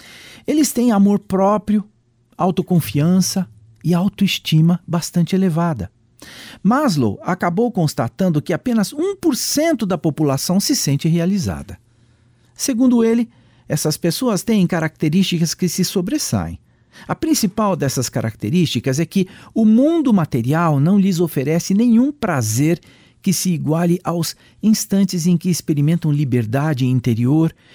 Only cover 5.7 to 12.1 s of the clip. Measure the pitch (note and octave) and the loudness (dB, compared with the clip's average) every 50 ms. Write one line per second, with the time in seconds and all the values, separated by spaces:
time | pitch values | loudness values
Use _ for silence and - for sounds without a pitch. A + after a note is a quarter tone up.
5.7 | D#3 A2 E2+ - _ _ _ _ _ _ - - - - - - - - - F#3 | -2 -4 -8 -10 _ _ _ _ _ _ -20 -20 -20 -20 -20 -20 -10 -2 0 0
6.7 | A#3+ C#4 D#4 C4 F3 D3 B2 G#2+ G2 - - - F3+ F#3 - F3 F3 F#3 A#3 B3 | 2 2 2 0 2 2 0 0 -2 -4 -6 -6 -4 -2 -2 -2 0 0 0 0
7.7 | A3+ - E3 C#3+ - - B2 A2+ - - F#3 F#3 D#3+ D3+ C#3 - F3 D3 - A#3+ | 0 0 -2 -2 -2 -2 -4 -4 -2 -2 0 0 0 0 -2 -2 -4 -4 -2 -2
8.7 | A#3+ A3+ G3 - - D4 E4 G4 G4+ F#4 - E4+ C4 - - - - C#4+ D4+ E4+ | 0 0 0 -2 -2 -4 -4 -4 -4 -2 -2 -2 -2 -2 -2 -4 -2 0 0 0
9.7 | D#4+ A#3 A3+ F3+ F#3+ D#3+ - E3 C#3+ - D#3 C#3+ C3+ C#3 - - F3+ G3 - - | 0 0 -2 -2 -2 -2 -2 -2 -2 0 0 0 0 -2 -2 -2 0 0 0 0
10.7 | D4 G#3 - D3+ F3 - - E3 D#3+ E3+ E3 F3+ G3+ G3+ D3+ G2+ E2 C#2 C#2 - | -2 -2 0 0 -2 0 0 0 0 0 0 0 -2 -2 -2 -4 -6 -6 -10 -14
11.7 | - - _ _ _ _ _ _ | -18 -20 _ _ _ _ _ _